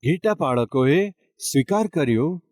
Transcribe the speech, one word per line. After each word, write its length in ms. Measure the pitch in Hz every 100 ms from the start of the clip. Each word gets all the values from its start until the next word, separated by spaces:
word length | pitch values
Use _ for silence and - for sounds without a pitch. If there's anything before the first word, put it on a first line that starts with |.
ઘેટા 320 | 120 175 220
પાળકોએ 760 | 208 147 123 117 135 131 160 202 - _ _
સ્વીકાર 480 | - 139 127 202 220
કર્યો. 560 | 165 131 113 147 180 _